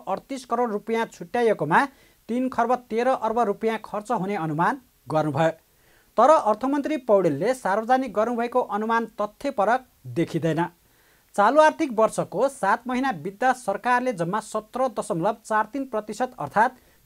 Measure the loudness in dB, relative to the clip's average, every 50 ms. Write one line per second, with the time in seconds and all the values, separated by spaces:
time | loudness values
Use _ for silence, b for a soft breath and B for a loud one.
0 | -4 -4 -6 -6 -6 -10 -12 -10 -8 -6 -2 -2 -2 -2 -2 -6 -4 -4 -2 -2
1 | -2 -4 -8 -14 -12 -6 -2 0 2 2 2 0 0 2 2 2 2 0 b b
2 | b b b b b -6 -4 -2 -2 -2 -2 -2 0 0 0 -2 -2 -4 -4 -2
3 | 0 0 0 0 -2 -2 0 0 0 0 -2 -2 -2 -4 -4 -4 -6 -8 -10 -8
4 | -6 -4 -4 -4 -2 -4 -4 -4 -4 -2 0 0 2 0 0 -2 -6 _ _ _
5 | _ -4 -2 0 0 0 0 2 2 0 0 -4 b b b b b b b b
6 | b b b 4 6 8 8 6 6 2 0 0 0 -2 -2 -2 -2 -2 -4 -2
7 | 2 4 4 4 4 4 0 0 0 -2 -2 -2 -2 -2 0 0 2 2 2 2
8 | 0 0 -2 -2 0 0 0 -2 -2 -2 0 -2 -2 0 -2 -4 -2 0 0 0
9 | -2 -2 -6 -6 -6 -6 -6 -8 -8 -6 -2 0 0 2 2 0 -2 _ _ _
10 | -16 -8 -4 -4 -2 -2 -2 -2 -2 -2 0 0 -2 -4 -6 _ b b b b
11 | b b b b b b b 2 2 4 6 6 6 6 4 2 -2 -2 0 2
12 | 0 0 0 -2 -6 -4 -2 -2 -2 -2 -2 -2 -2 0 0 -2 -2 -4 -4 -2
13 | -2 -2 -4 -4 -6 -10 -6 -2 0 0 0 0 -2 -4 -4 -2 0 0 0 0
14 | 0 -2 -4 -4 -4 -4 -4 -4 -6 -6 -8 -8 -8 -6 -4 -2 -2 -2 -2 -4
15 | -6 -4 -2 -2 0 -2 -2 -4 -4 -2 -2 -2 -2 -2 -4 -8 -8 -6 -6 -8
16 | -6 -6 -6 -6 -6 -6 -6 -8 -8 -2 2 2 2 2 0 b b b b b
17 | b